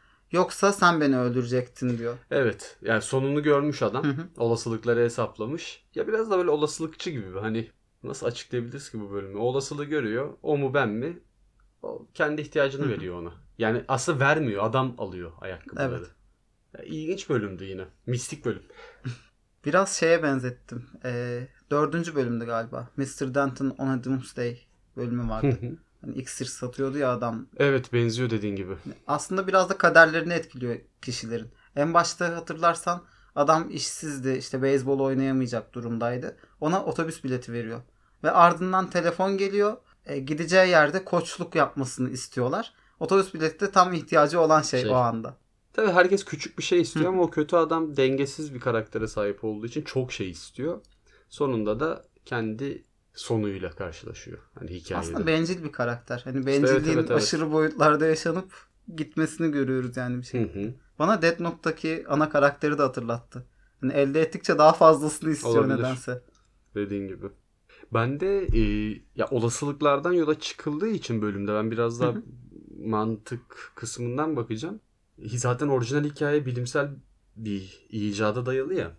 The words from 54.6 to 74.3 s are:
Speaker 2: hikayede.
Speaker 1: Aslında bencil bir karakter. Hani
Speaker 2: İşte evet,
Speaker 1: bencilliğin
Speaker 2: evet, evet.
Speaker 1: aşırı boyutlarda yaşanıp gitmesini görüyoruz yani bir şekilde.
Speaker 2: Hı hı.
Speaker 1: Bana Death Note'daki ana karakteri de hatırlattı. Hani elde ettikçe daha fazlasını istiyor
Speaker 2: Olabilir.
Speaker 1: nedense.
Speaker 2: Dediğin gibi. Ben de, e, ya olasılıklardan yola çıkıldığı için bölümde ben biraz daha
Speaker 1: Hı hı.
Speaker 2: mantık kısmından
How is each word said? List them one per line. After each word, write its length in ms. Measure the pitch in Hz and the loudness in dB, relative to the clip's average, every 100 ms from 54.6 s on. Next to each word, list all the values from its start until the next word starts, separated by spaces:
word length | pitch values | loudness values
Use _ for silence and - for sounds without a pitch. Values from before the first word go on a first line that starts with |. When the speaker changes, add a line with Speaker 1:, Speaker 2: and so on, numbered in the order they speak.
| 85 | -12
Speaker 2:
hikayede. 280 | 90 - 90 82 | -12 -8 -6 -4
Speaker 1:
Aslında 220 | 85 165 | -2 2
bencil 360 | 160 165 180 | 2 0 -4
bir 80 | 151 | -6
karakter. 500 | - 120 120 - 123 | -4 -4 -4 -6 -8
Hani 160 | 131 131 | -6 -4
Speaker 2:
İşte 120 | 131 | 0
evet, 120 | 139 | 4
Speaker 1:
bencilliğin 340 | 135 135 156 160 | 6 4 4 2
Speaker 2:
evet, 140 | 160 | 2
evet. 120 | 156 | 2
Speaker 1:
aşırı 280 | 135 156 156 | 2 0 2
boyutlarda 540 | 156 156 156 151 151 160 | 2 2 4 4 6 4
yaşanıp 480 | 156 170 170 185 - - _ - 160 | 2 0 -4 -6 -18 -20 _ -16 -10
gitmesini 560 | 151 - 156 - 165 | -6 -2 -2 0 0
görüyoruz 460 | 143 131 131 127 123 | 0 0 0 -2 -6
yani 200 | 123 123 | -6 -6
bir 60 | 123 | -4
şekilde. 380 | 127 110 98 | -2 -2 -2
Speaker 2:
Hı 40 | 104 | -8
hı. 60 | 127 _ - | -10 _ -2
Speaker 1:
Bana 220 | 165 214 | 2 4
Death 180 | 165 170 | 2 2
Note'daki 640 | 170 165 160 156 160 160 - | -4 -4 -4 -4 -4 -4 -2
ana 200 | 147 151 | 0 2
karakteri 480 | 151 139 139 151 147 | 4 4 4 -2 2
de 40 | |
hatırlattı. 640 | 135 127 117 117 - 123 - _ _ - | 0 0 -4 -6 -6 -16 -16 _ _ -6
Hani 120 | 127 | -2
elde 280 | 143 139 151 | 2 2 2
ettikçe 360 | 160 165 - 151 | 0 -2 0 8
daha 160 | 156 | 8
fazlasını 560 | 160 160 156 151 - 156 | 10 8 8 2 -2 -2
istiyor 240 | 147 120 117 | -2 2 4
Speaker 2:
Olabilir. 220 | - 131 | 4 2
Speaker 1:
nedense. 440 | - 131 - 123 - _ _ _ _ 104 | -2 -4 -6 -10 -10 _ _ _ _ -6
Speaker 2:
Dediğin 320 | 101 101 98 | -4 -4 -6
gibi. 200 | 92 98 - _ _ _ - - | -10 -14 -16 _ _ _ -20 -4
Ben 260 | 113 117 143 | -2 0 -2
de, 260 | 190 202 185 | 0 -2 2
e, 160 | 113 107 107 107 104 _ - | 4 4 2 -2 -6 _ -4
ya 120 | 110 | -2
olasılıklardan 800 | 127 117 - 143 139 147 143 170 | 0 0 -2 -6 0 2 2 2
yola 260 | 180 151 151 | 2 2 0
çıkıldığı 480 | - - 156 147 220 | -2 -8 -6 -2 -2
için 340 | 202 - 113 | -2 -2 -2
bölümde 320 | 107 98 101 | -2 -2 -2
ben 180 | 107 110 | -2 -2
biraz 280 | 113 117 117 | -2 -2 0
daha 100 | 123 | 0
Speaker 1:
Hı 40 | 208 | -2
hı. 80 | - - - - - - 110 | -8 -18 -20 -20 -20 -12 -4
Speaker 2:
mantık 840 | 107 110 107 - 120 - - - - | -2 -2 -4 -8 -12 -12 -20 -18 -14
kısmından 600 | 117 - 120 127 160 | -12 -8 -6 -4 -2